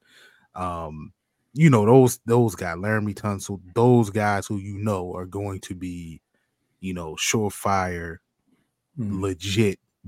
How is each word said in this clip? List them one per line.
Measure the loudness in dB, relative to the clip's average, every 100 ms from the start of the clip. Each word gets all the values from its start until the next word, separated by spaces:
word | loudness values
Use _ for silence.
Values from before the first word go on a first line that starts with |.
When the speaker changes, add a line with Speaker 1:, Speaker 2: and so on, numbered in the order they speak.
| _ _ _ _ _ -8
Speaker 1:
um, | -8 -6 -10 -12 -16 _ _ _ _
you | 4 6
know, | 6 8
those, | 8 8 2 0
those | 2 2 0
guys, | -6 -4
Laramie | -2 -2 -2 -4
Tunsil, | -6 -6 -8 -12 -6
those | 2 6 6 4
guys | 0 -2 -2 -4
who | -8
you | -8 -6
know | -4 -4 -6 -10
are | -10
going | -8 -8 -8
to | -10 -12
be, | -10 -10 -14 -18 _ _ _ _ _ _
you | -10
know, | -8 -10 -6
surefire, | -2 0 -2 -4 -2 0 -2 -6 -10 -14 _ _ _ _ _ _ _ -10
Speaker 2:
Mm-hmm. | -6 -4
Speaker 1:
legit | -4 -6 -4 0 0 0 _ _